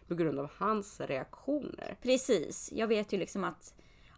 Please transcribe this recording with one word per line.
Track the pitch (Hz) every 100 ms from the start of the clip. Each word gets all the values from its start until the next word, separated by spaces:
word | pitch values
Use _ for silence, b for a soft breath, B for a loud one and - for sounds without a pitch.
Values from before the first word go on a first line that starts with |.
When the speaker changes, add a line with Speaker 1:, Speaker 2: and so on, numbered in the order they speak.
| -
Speaker 1:
på | 170
grund | 160 135
av | 143 -
hans | 196 214 196 -
reaktioner. | 135 131 - - - 294 - - - -
Speaker 2:
Precis. | 240 254 262 202 - - -
Jag | - 220
vet | 214 208
ju | 190
liksom | 202 202
att, | 175 - - b b b b